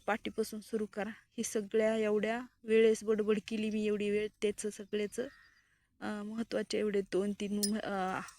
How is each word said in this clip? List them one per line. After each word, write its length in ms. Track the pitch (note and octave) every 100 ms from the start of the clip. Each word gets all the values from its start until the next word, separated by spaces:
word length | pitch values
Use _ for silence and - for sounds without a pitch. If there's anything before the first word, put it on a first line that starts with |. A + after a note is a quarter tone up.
| -
पाटीपासून 520 | G#3+ G#3+ A3 A3 G#3+
सुरू 260 | - A3 G#3
करा. 240 | G#3+ G3+
ही 340 | G#3+ _ -
सगळ्या 520 | A3 A3 G3+ A3 A3 A3
एवढ्या 460 | G#3+ G#3 G#3+ A#3 B3+ _
वेळेस 400 | A3+ A3 A3+ A3
बडबड 360 | G#3 G#3+ G#3 G#3+ -
केली 220 | A3 G#3+
मी, 160 | G#3+ G#3+
एवढी 240 | G#3 G#3
वेळ 180 | G#3 G#3+ -
त्याचं 280 | G#3 G#3 G#3+
सगळ्याचं, 580 | - G3 G#3 G#3 - C4+ - - _ _ _ _ _
अ, 240 | G#3+ G#3
महत्त्वाचे 560 | G#3 A3+ A3+ G#3+ G#3+ G3+
एवढे 220 | G#3 G3+
दोन 300 | G3 F#3 G#3
तीन 300 | G3+ G3+ G#3 G3+
म-, 100 | G#3+
अ, 420 | - G3 F#3 F3 -